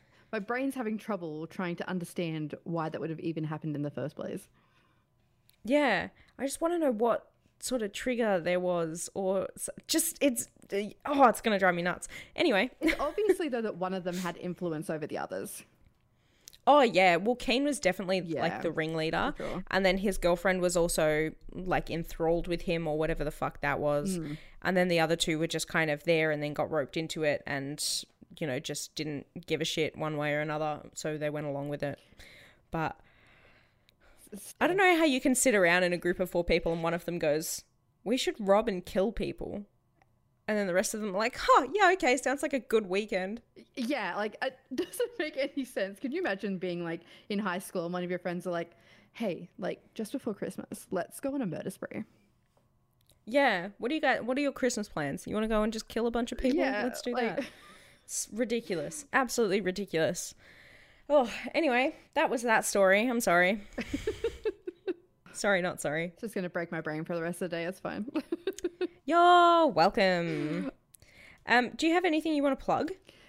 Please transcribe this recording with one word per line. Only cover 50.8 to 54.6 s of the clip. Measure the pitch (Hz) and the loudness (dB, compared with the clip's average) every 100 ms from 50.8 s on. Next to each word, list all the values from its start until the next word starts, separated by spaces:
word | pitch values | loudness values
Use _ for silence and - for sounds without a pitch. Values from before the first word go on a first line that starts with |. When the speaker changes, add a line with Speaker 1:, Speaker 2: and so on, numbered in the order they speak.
| - | -6
Speaker 1:
let's | 180 - - | -6 -6 -6
go | 277 | -4
on | 277 | -2
a | 208 | -4
murder | 147 - | -4 -8
spree." | - - - 220 _ _ _ _ _ _ _ _ _ _ _ - | -10 -10 -8 -10 _ _ _ _ _ _ _ _ _ _ _ -2
Speaker 2:
Yeah. | 269 277 185 185 - | 2 4 2 -2 -6
What | 226 | -4
do | |
you | 311 | 0
got? | 294 233 220 | 2 2 0
What | 262 | 0
are | |
your | 285 | -2
Christmas | - | 0